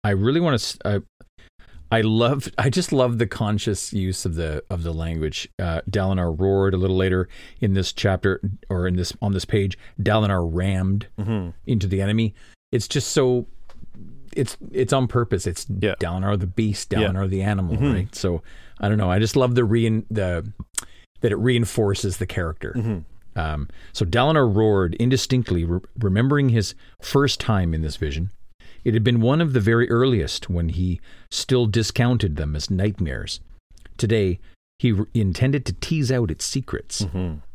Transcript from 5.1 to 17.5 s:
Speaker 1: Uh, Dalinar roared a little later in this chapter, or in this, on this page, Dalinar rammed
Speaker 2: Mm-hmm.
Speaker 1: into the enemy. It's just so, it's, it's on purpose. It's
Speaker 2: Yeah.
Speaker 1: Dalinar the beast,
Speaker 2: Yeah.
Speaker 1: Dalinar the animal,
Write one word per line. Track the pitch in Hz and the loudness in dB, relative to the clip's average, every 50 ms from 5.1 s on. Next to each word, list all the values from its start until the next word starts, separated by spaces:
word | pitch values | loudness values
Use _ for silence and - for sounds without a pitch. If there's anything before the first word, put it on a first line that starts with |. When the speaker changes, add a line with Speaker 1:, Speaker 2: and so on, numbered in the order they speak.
| 82 80 78 76 76 - - - _ - | -2 -2 -4 -4 -4 -6 -12 -10 _ -6
Speaker 1:
Uh, | 92 87 87 87 - - | -4 -2 -2 -4 -4 -2
Dalinar | 95 104 95 95 95 92 87 85 80 78 | -2 0 0 2 0 0 0 0 0 0
roared | 95 98 98 98 98 98 95 | 2 2 4 4 4 2 2
a | |
little | 90 92 95 95 | 2 2 2 2
later | 92 95 95 92 92 92 - - - - - - - | 2 2 2 2 2 0 -2 -6 -20 -20 -20 -6 -2
in | 127 104 95 | 0 2 2
this | 98 92 - - | 2 0 -2 -4
chapter, | - - 101 95 92 - 98 95 - - 104 98 - - - | 0 0 2 2 2 2 0 0 0 -2 -6 -6 -6 -6 -4
or | 95 90 87 | -2 0 0
in | 92 90 | 0 0
this, | 90 90 - - - | 0 -2 -4 -4 -4
on | - 101 98 | -2 0 0
this | 95 - | 0 -2
page, | - - 104 98 95 90 - - - - - | 0 0 0 0 0 -4 -6 -14 -14 -8 -2
Dalinar | 104 98 104 110 107 98 98 90 85 82 | 0 2 4 4 4 2 2 2 0 0
rammed | 80 87 92 98 95 95 95 95 98 104 - - - - | 0 0 0 0 0 2 2 2 0 0 -2 -6 -8 -6
Speaker 2:
Mm-hmm. | 101 107 113 104 90 85 85 - - | -4 -2 -2 -2 -4 -6 -10 -12 -4
Speaker 1:
into | - 123 104 92 | -2 0 0 2
the | 90 95 95 | 0 0 0
enemy. | 98 101 107 113 113 107 - - - - - _ _ _ | 0 2 2 2 2 0 -2 -6 -20 -20 -20 _ _ _
It's | - 120 - | -2 -2 -2
just | - - 143 - - | 0 -4 -4 -2 0
so, | - 156 135 127 123 123 113 - - - - - - - - - - - - - - - - - - | 2 2 4 4 2 0 -2 -4 -12 -14 -14 -14 -14 -12 -14 -12 -12 -14 -14 -14 -14 -14 -14 -8 -2
it's, | - 135 - - - - - | -2 -2 -2 -4 -12 -14 -6
it's | - 127 127 - 143 | -2 -2 0 2 2
on | 135 127 | 2 0
purpose. | 117 - 123 117 - - 90 - | 2 2 0 0 2 -2 -2 -2
It's | 90 82 - - - 98 98 | -4 -6 -6 -6 -6 -4 -2
Speaker 2:
Yeah. | 104 104 90 - | 0 -2 0 -2
Speaker 1:
Dalinar | 90 82 85 92 95 98 104 95 | -2 -2 -2 -2 0 0 0 0
the | 101 | -2
beast, | 90 92 - 110 107 101 - - - | -2 0 0 0 0 -2 -4 -4 -2
Speaker 2:
Yeah. | 98 110 | 0 0
Speaker 1:
Dalinar | 110 101 90 95 98 92 | 0 0 0 0 -2 -2
the | 95 95 | -2 0
animal, | 95 104 | 0 0